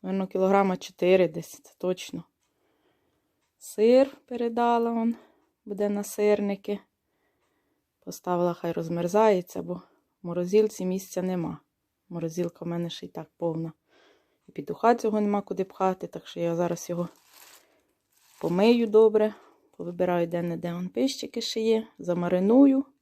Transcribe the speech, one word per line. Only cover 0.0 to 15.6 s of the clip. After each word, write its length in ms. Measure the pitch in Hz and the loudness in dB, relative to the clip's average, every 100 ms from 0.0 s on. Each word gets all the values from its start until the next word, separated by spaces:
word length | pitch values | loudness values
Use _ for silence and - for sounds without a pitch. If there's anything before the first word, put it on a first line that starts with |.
Наверно, 260 | 185 190 190 | -4 -4 -4
кілограма 500 | 190 190 202 196 185 | 0 4 4 4 0
чотири 500 | - - 180 185 175 | -6 -2 4 6 4
десь, 340 | 165 165 - | 0 -12 -18
це 120 | _ _ | _ _
точно. 460 | 180 180 - 170 - _ _ _ _ _ _ _ _ _ _ _ _ _ | -6 -6 -8 -14 -14 _ _ _ _ _ _ _ _ _ _ _ _ _
Сир 600 | - - 220 254 269 - _ | -14 2 6 6 4 -2 _
передала, 680 | 240 233 233 240 233 233 | -6 -4 0 0 2 0
он, 240 | 233 226 233 _ _ _ _ - | 0 -2 -4 _ _ _ _ -14
буде 240 | 196 202 | -4 -2
на 140 | 202 | -2
сирники. 760 | 202 - 208 208 202 196 - 202 _ _ _ _ _ _ _ _ _ _ _ _ - | -6 0 2 2 0 -4 -6 -8 _ _ _ _ _ _ _ _ _ _ _ _ -18
Поставила, 480 | 180 - 175 175 | -12 -4 0 0
хай 180 | 170 170 | -2 -6
розмерзається, 920 | 165 165 170 175 196 220 190 180 180 | -6 -6 -4 0 4 4 4 0 -12
бо 120 | 170 | -10
в 80 | 175 - _ _ _ 175 | -10 -12 _ _ _ -8
морозилці 580 | 170 175 208 214 - 185 | -6 0 2 2 -2 -4
місця 360 | 190 190 - | -4 -6 -6
нема. 360 | 180 185 160 160 _ _ _ _ _ | -4 -4 -6 -8 _ _ _ _ _
Морозилка 560 | 170 165 160 170 - 170 | -8 -8 -6 -6 -6 -8
в 20 | |
мене 220 | 170 170 | -6 -6
ще 160 | - 175 | -10 -14
й 40 | |
так 200 | - 160 _ | -16 -18 _
повна. 340 | 170 160 165 - _ _ _ _ _ _ - | -6 -4 -8 -12 _ _ _ _ _ _ -18
І 0 | |
петуха 440 | - 143 165 226 233 | -14 -10 -2 2 2
цього 260 | 220 214 | 0 -2
нема 200 | 208 202 | 0 -2
куди 220 | 202 190 | -4 -6